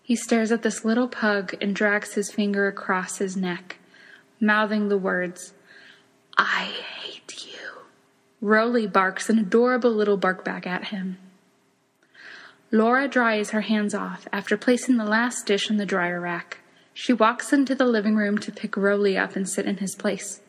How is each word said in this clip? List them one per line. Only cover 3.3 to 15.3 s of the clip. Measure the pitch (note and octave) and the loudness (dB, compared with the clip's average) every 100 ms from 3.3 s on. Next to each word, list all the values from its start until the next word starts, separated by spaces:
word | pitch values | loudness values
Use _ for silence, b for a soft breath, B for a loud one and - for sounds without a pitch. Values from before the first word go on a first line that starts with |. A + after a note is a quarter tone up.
| F#3+ | -2
neck, | F#3 F3 - - B B B B B _ | -4 -4 -10 -20 B B B B B _
mouthing | G#3+ G#3+ G#3+ G#3+ G3+ | 2 2 2 0 0
the | G3+ | 0
words, | F#3 F#3 F3+ F3 - _ B B B B B _ _ - | 0 -2 -4 -8 -18 _ B B B B B _ _ 0
"I | G#3 - | 2 -2
hate | - - - - - - - - - | -4 -10 -12 -14 -14 -16 -16 -16 -14
you." | - - - - _ _ _ _ _ | -14 -16 -16 -20 _ _ _ _ _
Roly | G3+ G#3+ A3+ A#3+ G#3 | 2 4 4 0 2
barks | F#3+ F#3+ F#3+ - | 2 2 -2 0
an | A3+ | 2
adorable | F#3+ A3+ B3 B3+ A#3+ | 4 4 4 4 2
little | A3 G#3 G3+ | 2 2 2
bark | F#3 F3+ F#3+ | 2 0 -6
back | F#3 F3+ | -8 -6
at | F3+ - | -8 -6
him. | G3+ F#3 F#3 - _ _ _ _ _ _ _ B B B B B B _ | -8 -8 -10 -16 _ _ _ _ _ _ _ B B B B B B _
Laura | A3 A3+ B3+ C#4 | 4 4 4 2
dries | B3+ A3+ G#3+ G#3 | 2 2 2 0
her | G#3+ | -2
hands | G#3 G#3+ G#3 | 0 0 0
off | G3+ F#3 F3+ - | -4 -6 -10 -8
after | G3+ G3 G#3+ | -8 -2 0
placing | - B3 - A#3+ | 2 2 2 0
the | G#3+ | 2
last | A3 B3 | 0 0